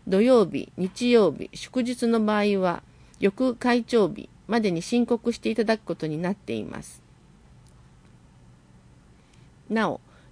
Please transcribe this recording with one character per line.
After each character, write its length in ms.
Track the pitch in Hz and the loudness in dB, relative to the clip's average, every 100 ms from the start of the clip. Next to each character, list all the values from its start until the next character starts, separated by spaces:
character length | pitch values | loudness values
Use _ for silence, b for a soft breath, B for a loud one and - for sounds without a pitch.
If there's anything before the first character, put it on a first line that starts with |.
| - | -2
土 140 | 190 | 2
曜 240 | 240 247 175 | 4 4 2
日、 260 | 135 - - | -2 -8 -6
日 320 | 185 - 240 | -6 -2 4
曜 220 | 240 185 | 6 4
日、 180 | - - | 0 -10
祝 280 | - - 254 | -14 -8 -4
日 240 | 240 247 233 | -4 -2 0
の 160 | 233 | 2
場 180 | 214 214 | 2 2
合 200 | 208 196 | 2 2
は、 240 | 180 170 - b b b | 0 -2 -8 b b b
翌 360 | 196 - 254 233 | -2 0 -2 0
開 280 | 247 240 | 0 0
帳 240 | 226 233 185 | 2 2 2
日 220 | - - - - | -2 -14 -16 -4
ま 120 | 233 | -2
で 100 | 214 | 0
に 140 | 170 | -2
申 240 | - 240 233 | -2 0 0
告 260 | 233 240 | -2 -2
し 60 | 233 | -4
て 100 | 220 | -4
い 60 | 226 | -2
た 80 | |
だ 160 | 214 220 | 0 -2
く 40 | |
こ 120 | - 170 | -4 -6
と 100 | 156 | -6
に 140 | 156 | -4
な 120 | 180 | -4
っ 40 | 202 | -6
て 180 | - | -6
い 100 | 113 | -8
ま 200 | - - | -8 -12
す。 180 | - - - - - - - - - - - - - - - - - - _ - - - - - b b b - - | -14 -20 -20 -20 -20 -20 -20 -20 -20 -20 -20 -20 -20 -20 -20 -20 -20 -20 _ -20 -20 -20 -20 -20 b b b -18 -6
な 220 | 226 190 | -2 -2
お、 100 | - _ b b | -4 _ b b